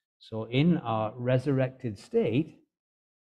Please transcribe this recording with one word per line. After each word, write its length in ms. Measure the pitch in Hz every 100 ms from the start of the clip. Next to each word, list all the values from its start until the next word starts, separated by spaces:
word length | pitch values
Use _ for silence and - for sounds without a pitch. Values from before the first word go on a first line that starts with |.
| _ _
So 260 | - 110
in 320 | 113 127 170 160
our 360 | 117 110 107 123
resurrected 800 | 123 131 147 131 131 - 120 101
state, 600 | - 226 151 123 160 - _ _ _ _ _ _